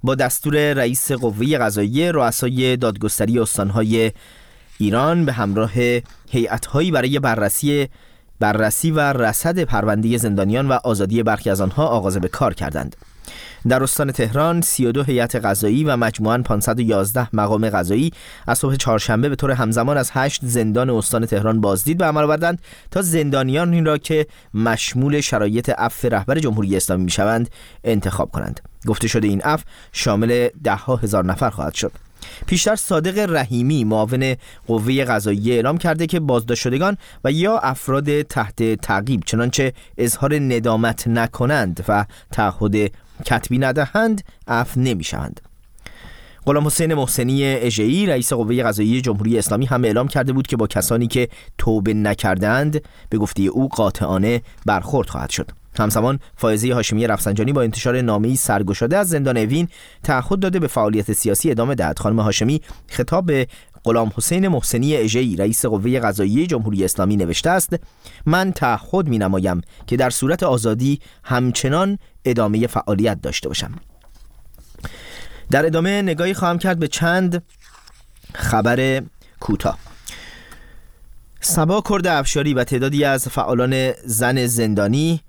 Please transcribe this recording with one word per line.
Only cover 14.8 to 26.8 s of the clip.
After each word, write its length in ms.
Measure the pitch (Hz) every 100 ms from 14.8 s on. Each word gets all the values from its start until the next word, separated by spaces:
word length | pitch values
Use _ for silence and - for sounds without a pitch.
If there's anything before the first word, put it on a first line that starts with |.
| 120
و 60 |
دو 120 | 123
هیئت 320 | 139 123 117 120
قضایی 480 | 104 98 104 120
و 140 | 151 123
مجموعاً 400 | 113 - 110 123
پانصد 420 | 120 104 113 113
و 20 |
یازده 540 | 113 104 95 123 117 110
مقام 340 | 104 107 110
قضایی 440 | 101 87 104 160 - - - -
از 100 | 120
صبح 180 | 131 135
چهارشنبه 540 | - 110 - 110 143
به 60 | -
طور 160 | 139
همزمان 460 | 123 113 113 120 143
از 120 | 123
هشت 280 | 135 139 - 131
زندان 440 | 120 110 107 131
استان 360 | 117 101 117 113
تهران 360 | 104 110 110
بازدید 360 | 104 95 - 170
به 80 | 170
عمل 180 | 151
آوردند 380 | 151 151 170 175 - - -
تا 100 | 185
زندانیان 840 | 185 165 147 135 131 139 175 170 156
را 120 | 151
که 300 | - 156 151 - -
مشمول 680 | 104 113 110 - 127 135 147
شرایط 480 | 143 113 104 110 117
عفو 400 | - 117 - 123
رهبر 300 | 110 98 147
جمهوری 380 | 147 107 101
اسلامی 260 | 95